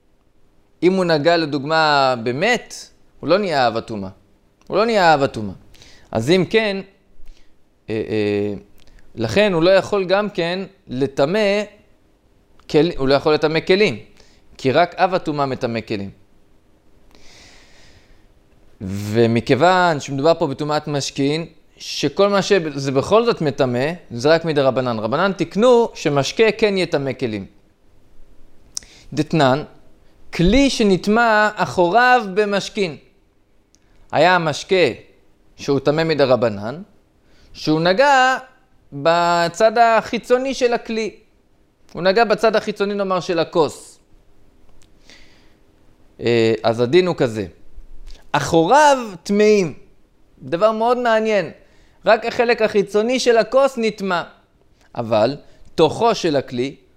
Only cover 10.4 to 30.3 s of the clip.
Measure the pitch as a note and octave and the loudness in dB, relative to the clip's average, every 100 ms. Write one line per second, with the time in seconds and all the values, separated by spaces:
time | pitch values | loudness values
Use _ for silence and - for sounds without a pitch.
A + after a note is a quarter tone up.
10.4 | E3+ F3+ F#3 - - B2 C3+ - C#3+ G3+ | -4 -4 -8 -16 -12 -4 -4 0 0 0
11.4 | G#3 G3+ G3+ - _ _ _ _ _ _ | 0 -2 -4 -12 _ _ _ _ _ _
12.4 | _ _ - D3+ E3 C#3+ C3 C#3 D#3 D3+ | _ _ -2 2 2 0 0 2 2 0
13.4 | D3+ D#3+ D#3 F#3+ G#3 G#2+ - _ _ _ | 0 0 0 2 2 -2 -12 _ _ _
14.4 | _ - C3 C3 F3 - F#3 F3+ - D3 | _ -6 0 2 0 0 0 0 -4 -4
15.4 | C#3 B2+ B2 A#2 A2 G#2+ G2 - _ _ | -4 -4 -4 -6 -6 -8 -8 -16 _ _
16.4 | _ _ _ _ _ _ _ - - - | _ _ _ _ _ _ _ -20 -20 -20
17.4 | - - - - - - _ - _ _ | -20 -20 -20 -20 -20 -20 _ -20 _ _
18.4 | _ _ - - F#2+ G2 G#2 G#2+ A#2 A#2 | _ _ -20 -14 -10 -8 -4 0 2 2
19.4 | A2+ B2+ E3 F#3 F3+ D3+ - C#3 D3 E3 | 0 2 2 2 2 -2 -6 -2 0 0
20.4 | D#3+ C3 D3 D3+ D3+ C#3+ C3 - C#3 D3+ | -2 -4 -4 -4 -4 -6 -6 -4 -2 -2
21.4 | E3 _ _ - - - D3 C#3 G3+ G3+ | -6 _ _ -20 -14 -6 -4 0 2 2
22.4 | F3 G3 D#3 C#3+ C#3 C3+ - G#3 A#3 G3 | 2 0 0 -6 -4 -2 2 2 2 0
23.4 | D#3 B2+ C3 A#2+ C#3 F3 - A#2 C3+ E3 | -2 0 0 0 -2 -6 -12 -2 2 2
24.4 | E3 D3 C3+ B2 B2+ A2+ A2 C#3 G3 F#3+ | 2 0 2 0 -2 -4 -4 -2 -2 -2
25.4 | E3 F#3 A#3+ A#3+ A3+ - D#3+ C#3+ C3+ - | -4 0 4 4 2 -2 -2 0 0 2
26.4 | A3 G#3+ A3 G3 E3+ D3+ C#3 B2 B2+ G#2+ | 0 2 0 0 -2 -2 -4 -4 -6 -6
27.4 | F#2+ _ _ _ _ _ - - - - | -10 _ _ _ _ _ -20 -20 -20 -20
28.4 | - - - - - - - C3 D3+ E3 | -20 -20 -18 -16 -16 -20 -10 -6 -2 2
29.4 | C3+ C3+ D3 - - - _ _ - | 2 2 -4 -16 -20 -20 _ _ -10